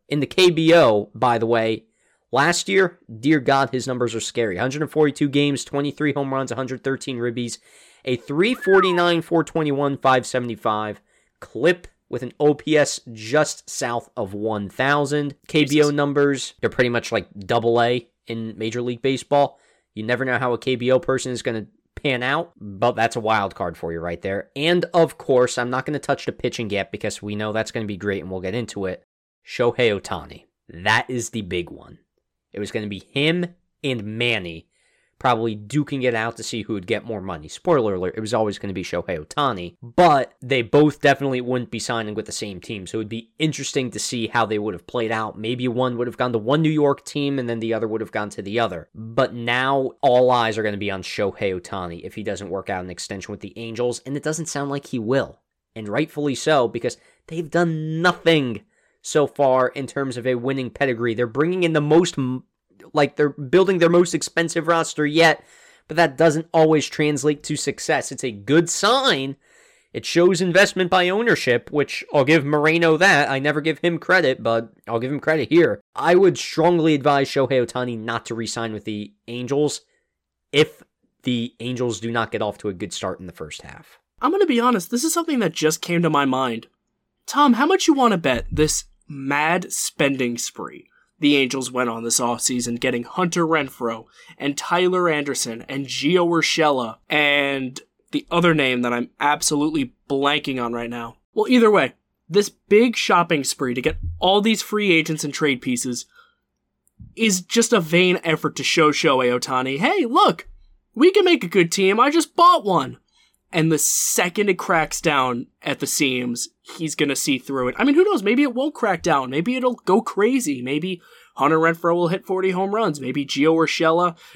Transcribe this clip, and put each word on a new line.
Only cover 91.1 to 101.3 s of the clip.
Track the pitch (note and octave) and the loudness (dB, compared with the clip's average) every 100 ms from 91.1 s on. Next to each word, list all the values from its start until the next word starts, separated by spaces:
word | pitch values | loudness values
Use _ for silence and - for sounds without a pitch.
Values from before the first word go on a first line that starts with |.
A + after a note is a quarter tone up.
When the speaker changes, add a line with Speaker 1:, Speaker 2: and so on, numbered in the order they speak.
| _ | _
Speaker 2:
the | C#3+ C#3+ | 2 4
Angels | C3 C3+ B2 | 2 -2 -4
went | B2+ B2 | -2 -2
on | A2+ | -2
this | A#2 A2+ | -2 0
offseason, | A#2+ A#2 - B2 A#2+ A#2+ | 0 -2 -2 -4 -4 -2
getting | C3 A#2+ | -2 -2
Hunter | A#2+ - F3+ F3 | -4 -2 -2 0
Renfroe | D#3+ D#3+ C3+ - A#2+ A2+ A2+ _ - - | 0 0 -2 -6 -6 -6 -12 _ -20 -8
and | C#3+ C#3+ | -6 -6
Tyler | - F3 F3+ F#3 F3 | -2 0 2 2 0
Anderson | D3+ C#3+ B2 B2 A2+ - | 0 -2 -4 -6 -8 -10
and | C#3 C3+ | -8 -8
Gio | - F#3 F3+ E3+ | -4 2 2 4
Urshela | E3+ - - D3+ C3+ A#2 A2+ - | 2 0 2 4 2 -2 -8 -2
and | D3+ D3 C#3+ C#3 C#3 B2+ C3+ - _ _ | 0 2 2 0 -2 -6 -10 -18 _ _
the | D3 - | -8 -2
other | E3+ E3+ | 2 2
name | D#3 C3 B2 | 4 2 0
that | B2 | 0
I'm | A#2+ A#2 - | -2 -4 -2
absolutely | C#3+ D3+ - D3 D3+ D#3 B2 - - | 0 0 0 -2 0 -2 -4 -8 -4
blanking | C#3 C#3+ D3+ D3 B2+ | 0 0 0 -2 -6
on | A#2+ | -4
right | A#2 A#2 | -6 -8
now? | A#2+ A#2 - _ | -10 -12 -16 _